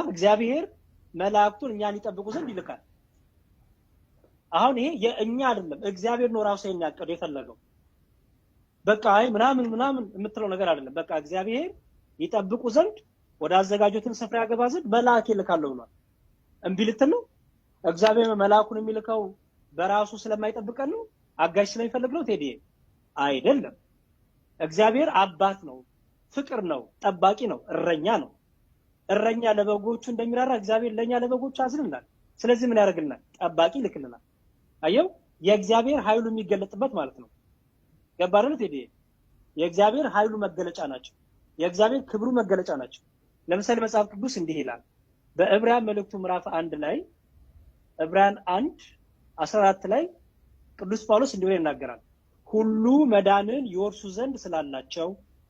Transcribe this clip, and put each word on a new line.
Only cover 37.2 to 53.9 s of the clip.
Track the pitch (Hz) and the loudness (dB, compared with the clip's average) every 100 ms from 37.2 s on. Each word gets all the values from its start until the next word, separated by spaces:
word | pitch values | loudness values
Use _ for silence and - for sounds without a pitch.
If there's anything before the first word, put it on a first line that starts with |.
| 120 _ _ _ _ _ _ _ _ - | -20 _ _ _ _ _ _ _ _ -4
ገባ | 180 202 | 2 4
አይደል | 247 294 | 4 0
ቴዲ? | 190 143 120 _ _ _ _ _ _ - | -6 -8 -12 _ _ _ _ _ _ -4
የእግዚአብሔር | 170 170 208 254 269 | -2 4 4 4 0
ኃይሉ | 190 220 214 | 2 0 0
መገለጫ | 196 170 175 170 147 | -6 -6 -8 -6 -8
ናቸው። | 127 - _ _ _ _ - | -10 -14 _ _ _ _ -4
የእግዚአብሔር | 170 180 214 269 | -2 4 2 2
ክብሩ | 269 214 233 | -4 -4 -2
መገለጫ | 247 196 190 185 143 | 0 2 0 0 -6
ናቸው። | 123 - _ _ _ _ - | -8 -16 _ _ _ _ -4
ለምሳሌ | 185 208 233 | -2 0 0
መጽሐፍ | 220 214 208 | 0 0 0
ቅዱስ | 202 254 214 | -4 -6 -4
እንዲህ | 160 156 | -6 -6
ይላል። | 127 117 _ _ _ _ _ - | -6 -10 _ _ _ _ _ 0
በዕብራውያን | 185 202 226 240 220 | 2 4 4 2 0
መልእክቱ | 208 196 202 | -4 -6 -6
ምዕራፍ | 185 180 196 | -4 -4 -4
አንድ | 165 165 151 | -6 -4 -6
ላይ፣ | 147 285 381 _ _ _ _ - - _ _ - | -4 -6 -8 _ _ _ _ -20 -20 _ _ -8
ዕብራውያን | 160 185 202 202 - | 0 4 4 2 -2
አንድ | 185 302 - - _ _ _ _ - | -2 -2 -8 -20 _ _ _ _ -6
አስራ | 151 214 | -2 4
አራት | 196 196 190 | 4 4 0
ላይ | 233 349 - _ _ _ _ _ - | -2 -2 -8 _ _ _ _ _ -14
ቅዱስ | 185 220 | -8 -4
ጳውሎስ | - 214 269 | 2 4 4
እንዲህ | 196 185 | 0 0
ብሎ | |
ይናገራል። | 185 156 131 131 117 _ _ _ _ - | 2 0 -4 -8 -12 _ _ _ _ -4
«ሁሉ | 220 220 220 233 277 294 | 0 2 2 4 6 6
መዳንን | 202 196 202 208 269 247 | 6 6 4 2 -4 -4
ይወርሱ | 180 202 | -4 -4